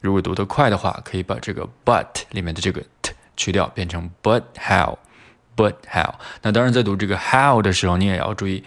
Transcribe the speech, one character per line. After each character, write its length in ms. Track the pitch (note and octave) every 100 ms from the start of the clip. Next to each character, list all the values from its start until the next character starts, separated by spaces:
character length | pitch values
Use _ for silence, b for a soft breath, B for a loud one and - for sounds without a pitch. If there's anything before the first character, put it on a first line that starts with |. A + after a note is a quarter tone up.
如 120 | G2
果 100 | G2
读 120 | F2
得 100 | F#2
快 260 | G2+ - C#3
的 80 | G2+
话， 220 | F#2 -
可 120 | - F#2+
以 60 |
把 160 | F2+ G2
这 120 | -
个 160 | - - -
but 220 | - A#2 - - -
里 100 | -
面 140 | F2
的 60 | E2
这 120 | -
个 100 | F2+ - _
t 100 | - - b -
去 160 | -
掉， 140 | F#2+ E2
变 200 | - F2+
成 220 | E2 F2 F2+
but 200 | - A2+ - -
how，but 1160 | - F#2+ D2 - _ - - _ _ - G#2+ G#2 -
how。 260 | - - - B B
那 80 | A2
当 140 | G#2+
然 80 | B2
在 100 | A#2+
读 140 | A2 G2
这 100 | G2+
个 100 | F#2
how 440 | - B2+ C#3+ B2
的 120 | G2+
时 140 | F#2 F#2+
候， 100 | F2+
你 100 | G2
也 100 | F#2
要 160 | -
注 140 | G#2 G2
意 160 | F#2+